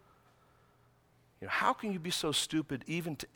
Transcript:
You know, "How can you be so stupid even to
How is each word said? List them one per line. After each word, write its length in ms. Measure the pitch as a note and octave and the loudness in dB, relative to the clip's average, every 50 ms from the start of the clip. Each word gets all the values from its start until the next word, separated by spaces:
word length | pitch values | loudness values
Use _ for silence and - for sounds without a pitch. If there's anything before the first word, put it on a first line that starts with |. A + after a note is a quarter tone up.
| - - - - _ - - _ - - _ - - _ - _ - - _ _ _ _ _ - - _ _ - | -20 -20 -20 -20 _ -20 -20 _ -20 -20 _ -20 -20 _ -20 _ -20 -20 _ _ _ _ _ -20 -20 _ _ -12
You 60 | - G2 | -6 -2
know, 40 | |
"How 220 | - - - A#3 C4 | 0 2 4 2 2
can 180 | - - G#3 F#3+ | 2 0 -2 -2
you 60 | F3+ | -2
be 100 | D#3 F3+ | -2 -2
so 200 | - - - D#3+ | -2 0 2 2
stupid 520 | C#3 - - - - D#3 C#3+ - C#3 B2 - - | 2 2 2 2 2 0 0 0 -4 -4 -2 -2
even 280 | D#3 F3 E3 E3+ D3 - | -2 -2 0 -2 -4 -4
to 100 | - - - | -6 -2 0